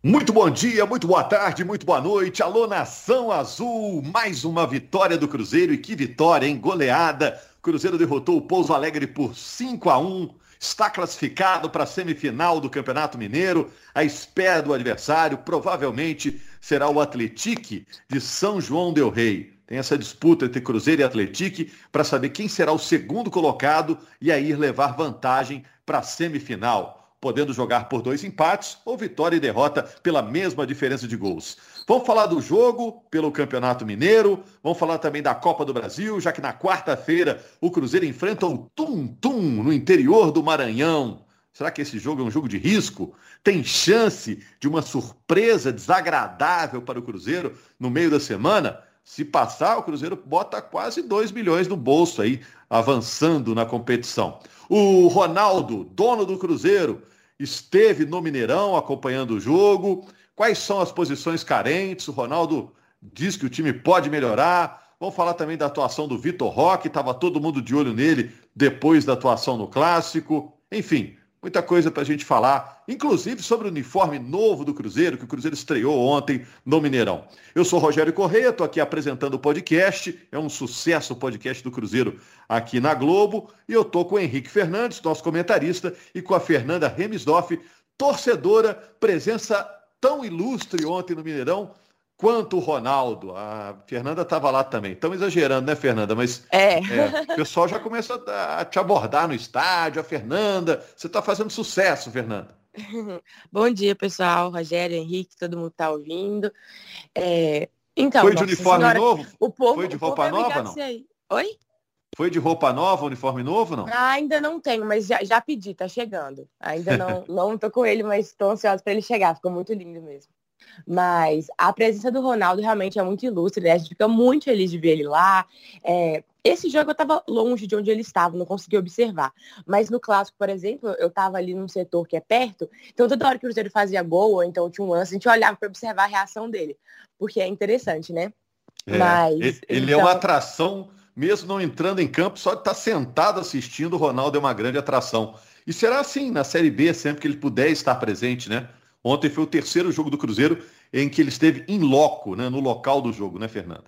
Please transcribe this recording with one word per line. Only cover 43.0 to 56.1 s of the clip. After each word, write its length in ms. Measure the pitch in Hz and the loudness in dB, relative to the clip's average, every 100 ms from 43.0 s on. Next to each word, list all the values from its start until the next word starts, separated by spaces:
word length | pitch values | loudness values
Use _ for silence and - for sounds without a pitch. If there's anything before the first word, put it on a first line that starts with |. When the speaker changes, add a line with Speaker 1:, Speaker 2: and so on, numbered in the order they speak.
| 90 - - - | -12 -12 -20 0
Speaker 1:
Tem 180 | - 190 | 0 0
chance 800 | 120 - 170 226 214 - - 107 - _ | -2 0 4 4 4 0 -10 -10 -12 _
de 80 | 139 | -2
uma 160 | 156 | -2
surpresa 880 | - 131 117 - - 170 226 208 131 | -2 -6 -8 -16 0 2 4 2 0
desagradável 1120 | 113 - 185 170 147 104 95 156 175 151 127 | -6 0 0 2 -2 -2 -2 0 0 -2 -6
para 160 | 123 123 | -8 -10
o 40 | |
Cruzeiro 540 | 120 98 92 175 147 - _ _ | -10 -10 -6 -4 -6 -12 _ _
no 100 | 123 | -4
meio 220 | 135 170 | 2 4
da 80 | 147 | 2
semana? 640 | - 101 143 208 107 - _ _ | 0 -2 2 2 0 -6 _ _
Se 220 | _ - | _ -10
passar, 520 | - 156 117 - 170 233 | -2 0 0 0 0 0
o 60 | |
Cruzeiro 320 | - 147 160 190 | -2 -6 -8 -10
bota 380 | 131 160 - 214 | -4 -2 -2 -8
quase 400 | - 175 226 269 | -6 -6 -4 -6
dois 300 | 262 208 220 | -2 -2 -2
milhões 340 | 220 196 170 180 | -4 0 0 0
no 100 | 190 | -2
bolso 460 | 123 147 170 - | 2 4 4 2
aí, 180 | 107 131 - - _ | 0 -2 -8 -20 _
avançando 840 | 113 120 131 120 - 156 156 113 | 2 4 2 0 0 2 2 0
na 120 | 113 117 | -2 -2
competição. 720 | 120 120 120 - - 92 - - - - | -4 -2 -2 -2 -4 -4 -6 -20 -20 0
O 400 | 208 202 190 175 | 4 6 8 8
Ronaldo, 720 | 196 170 170 208 185 123 110 | 6 2 4 2 2 -2 -8
dono 420 | 85 - 226 | -8 0 2